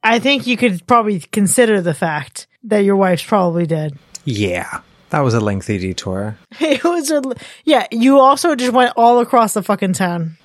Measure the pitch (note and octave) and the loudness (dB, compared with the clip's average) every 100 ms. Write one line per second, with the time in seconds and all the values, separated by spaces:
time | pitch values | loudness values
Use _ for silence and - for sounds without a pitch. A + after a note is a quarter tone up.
0 | A3 A#3 C4+ C#4 A#3+ A#3+ A#3+ F3 - A#3+ | 2 2 0 0 -2 0 0 -2 2 2
1 | G#3+ G3 - G#3+ G3+ - A#3 G#3 E3+ D3+ | 2 -4 -4 -2 0 2 2 2 -2 -4
2 | E3+ D3+ D3+ - - _ A3+ G#3 G3 G3 | -4 -4 -8 -18 -20 _ -4 0 2 2
3 | F#3+ F3 - G#3 F3+ E3+ E3 D#3+ D#3 C#3 | 2 0 0 0 0 -2 -2 -2 -4 -10
4 | _ - C#3+ G#2 G2 F2 - - _ _ | _ -10 -6 -2 -2 -2 -6 -12 _ _
5 | _ D3+ C3+ A2+ G#2 G2 - G2+ F#2+ F2+ | _ -2 0 0 0 -4 -4 -4 -4 -6
6 | G2 F#2+ G#2+ G#2+ _ - D#4 C4 E4+ F4 | -8 -6 -8 -12 _ -6 -2 0 0 -2
7 | C#4+ D4 C4+ A#3+ - - - C4+ - A3+ | -2 -4 -4 -10 -14 -8 0 0 0 0
8 | B3+ C#4 C4 C#4+ F4 C#4 B3 A#3+ B3 - | 4 6 6 4 0 0 0 2 0 4
9 | A#3 A#3+ A#3+ B3 A3 G#3+ F#3 G3 F#3+ F#3 | 4 4 2 2 2 -2 -2 -2 -2 -2
10 | F#3 F3 E3 D#3+ | -2 -2 -6 -10